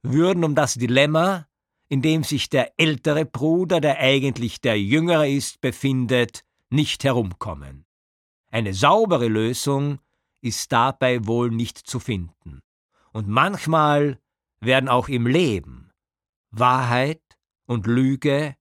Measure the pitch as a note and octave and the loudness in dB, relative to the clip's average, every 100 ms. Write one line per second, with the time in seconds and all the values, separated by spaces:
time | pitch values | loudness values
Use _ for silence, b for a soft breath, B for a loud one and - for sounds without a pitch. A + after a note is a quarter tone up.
0 | A#2+ C#3 F3 F#3 E3 D3 C#3+ A#2+ A#2+ C3 | 0 2 2 2 0 0 0 -2 0 2
1 | D3 D#3 F3+ F#3 D3+ _ _ _ _ C#3 | 4 2 0 -2 -10 _ _ _ _ -2
2 | D#3 D#3+ - C#3+ - C#3 A#2+ - D#3+ C#3 | 2 0 0 -4 0 0 0 0 0 2
3 | - D3+ C#3+ A#2 D3+ E3+ F3+ E3+ D3 C#3 | -2 -2 -2 -2 0 0 0 0 0 2
4 | C3+ C#3 C#3 B2 A#2 - B2 G#2+ G2+ D3+ | 2 2 0 -2 -6 -4 -2 0 2 2
5 | E3+ E3 D3 C#3 - - C3+ - C#3 C3 | 4 2 2 0 -4 -6 -6 -2 -2 -2
6 | A#2+ B2+ A#2+ - _ _ _ C#3 D3 - | 0 0 0 -4 _ _ _ 0 0 -2
7 | C#3 B2 G2+ F2+ - D2 C#2 C2+ _ _ | -2 0 -2 -8 -10 -12 -14 -20 _ _
8 | _ _ _ _ _ A2+ G#2 F#2+ C#3+ G#3 | _ _ _ _ _ -4 -4 2 4 4
9 | A3 D#3 A#2 A2 A2+ B2+ C#3+ C#3 C#3+ C#3 | 2 2 2 0 0 -2 -2 -2 -2 -6
10 | _ _ _ _ B2 - - A#2 B2+ - | _ _ _ _ -8 -6 -2 0 0 0
11 | B2+ B2 G#2+ A#2 A#2+ A2+ A#2 - - B2 | 0 0 0 0 0 -2 -6 -8 -10 -8
12 | - G2+ E2+ _ E2 C#2 _ _ _ _ | -6 -6 -8 _ -20 -20 _ _ _ _
13 | _ A2 G2+ A2+ E3+ G3+ D#3 D#3+ D3+ D3 | _ -8 -2 0 0 -2 0 2 4 2
14 | D3 B2+ _ _ _ _ A2 C3 C3 B2 | 0 -4 _ _ _ _ 2 2 2 0
15 | A#2+ B2+ A#2 D3+ E3 G2 C#2+ B1+ - _ | 0 -2 2 2 2 -2 -6 -20 -20 _
16 | _ _ _ _ _ A2 B2 B2+ B2 A#2+ | _ _ _ _ _ 0 2 2 2 0
17 | C#3 D#3+ _ _ _ _ - A#2+ G2+ A#2+ | 0 -4 _ _ _ _ -6 -4 0 2
18 | C3 C3+ D3 C#3 D3+ C3 | 2 0 0 -2 -4 -10